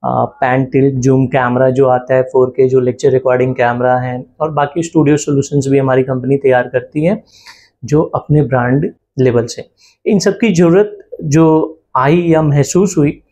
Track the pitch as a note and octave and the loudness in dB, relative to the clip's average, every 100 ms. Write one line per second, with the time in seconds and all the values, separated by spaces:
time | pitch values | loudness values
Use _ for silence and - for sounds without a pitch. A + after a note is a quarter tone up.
0 | C3 B2+ A#2+ - C3 B2+ C3 C3+ C#3 C3+ | -4 -4 -4 -4 -2 -2 -2 0 0 0
1 | B2 C3 C3 C3+ B2 B2 C3 B2+ C3+ B2+ | 0 0 0 0 -2 0 0 2 2 0
2 | B2 C3 C3 C3 B2+ B2+ C3 C3 B2 A#2 | 0 -2 0 0 0 2 2 2 0 -2
3 | C#3+ B2+ C3 B2+ B2+ B2+ A#2+ A#2+ B2 B2+ | 0 0 0 0 0 0 -2 0 0 0
4 | B2+ B2 - _ D#3 D3 C#3+ - E3 D#3+ | -2 -8 -12 _ -6 -4 -4 -4 -2 0
5 | C#3+ D3 D3 C#3 C3 C#3+ C3+ C#3 C3+ C3 | 2 0 0 -4 -2 -2 0 0 2 0
6 | C3 C3 B2 C#3 C#3 B2+ B2 B2+ B2 D3+ | 0 -4 -2 -2 2 0 0 -6 -6 -4
7 | D#3+ A3 _ - - - _ _ A#2 D3 | -2 -2 _ -20 -20 -20 _ _ -2 0
8 | E3 - - D3+ C3+ B2+ B2 C3 E3+ - | 0 -4 0 0 2 0 0 0 -2 -8
9 | _ - B2+ A#2+ A2 - - _ _ _ | _ -2 0 0 -2 -8 -16 _ _ _
10 | - G#3+ G3+ G3 A#3 E3+ E3+ F3 G#3 - | -2 0 0 0 0 2 4 4 2 -4
11 | - - D#3+ D3 D#3+ D#3 D#3+ - _ B2+ | -18 -12 -2 2 4 4 0 -8 _ -2
12 | C3 E3+ E3+ D#3+ D#3 C#3+ C#3 F3+ F#3+ - | 0 0 2 0 2 0 0 0 0 0
13 | D3 - _ | -2 -2 _